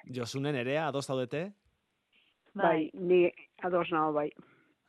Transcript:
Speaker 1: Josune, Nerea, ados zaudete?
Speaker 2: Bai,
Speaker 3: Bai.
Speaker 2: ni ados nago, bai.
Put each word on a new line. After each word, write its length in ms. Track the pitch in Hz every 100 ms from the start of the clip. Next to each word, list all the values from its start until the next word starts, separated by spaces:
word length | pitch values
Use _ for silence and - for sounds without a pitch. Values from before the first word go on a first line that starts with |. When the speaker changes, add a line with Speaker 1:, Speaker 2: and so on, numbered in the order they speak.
| -
Speaker 1:
Josune, 380 | 123 113 139 139
Nerea, 360 | 139 120 147 156
ados 180 | 135 131
zaudete? 460 | 131 127 147 190 - _ _ _ _ _ _ _ _ _
Speaker 2:
Bai, 360 | 202 180 160 156
Speaker 3:
Bai. 0 |
Speaker 2:
ni 380 | 190 180 180 175 - - -
ados 300 | 180 175 165
nago, 220 | 160 156
bai. 180 | 147 147 - - _ _ _